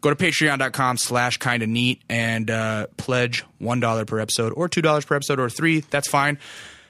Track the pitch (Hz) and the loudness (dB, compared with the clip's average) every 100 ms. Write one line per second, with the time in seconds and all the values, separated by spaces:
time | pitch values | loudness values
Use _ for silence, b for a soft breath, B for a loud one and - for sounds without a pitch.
0 | 147 139 180 - 156 139 131 127 127 123 | 0 2 2 2 2 2 0 0 0 0
1 | - 120 123 - 127 120 110 117 123 123 | 0 2 0 0 0 0 0 0 0 0
2 | - 117 113 113 110 113 110 107 - - | -4 -2 0 -2 -2 -2 -2 -4 -6 -8
3 | - 123 123 120 - - 110 123 117 113 | -2 0 0 -2 -8 -8 -4 0 0 0
4 | 107 110 110 - 113 113 175 - 160 151 | -2 -4 -2 -2 -2 -2 -2 0 2 2
5 | 143 143 135 135 123 - 160 156 143 143 | 2 -2 0 0 0 0 0 0 0 -2
6 | - - 147 143 B B B B | 0 2 2 -2 B B B B